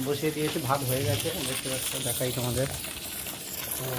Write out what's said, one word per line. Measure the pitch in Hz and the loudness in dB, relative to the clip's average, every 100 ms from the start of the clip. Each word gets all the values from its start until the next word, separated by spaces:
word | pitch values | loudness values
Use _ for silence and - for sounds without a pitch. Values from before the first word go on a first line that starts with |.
| 131 | 2
বসিয়ে | 135 156 | 2 2
দিয়েছি, | 151 151 165 | 2 0 2
ভাত | 127 139 | 2 2
হয়ে | 127 127 | 4 2
গেছে, | 107 107 160 - 131 | 4 2 2 -2 -2
দেখতে | 131 135 | -2 -2
পাচ্ছ, | 131 - 131 | -2 -2 -2
দেখাই | 123 117 127 | 0 0 2
তোমাদের। | 123 123 120 135 - - - - - - - - - - - | 2 2 2 2 0 -4 -6 -6 -6 -6 -8 -8 -6 -4 -2
তো | 131 | -2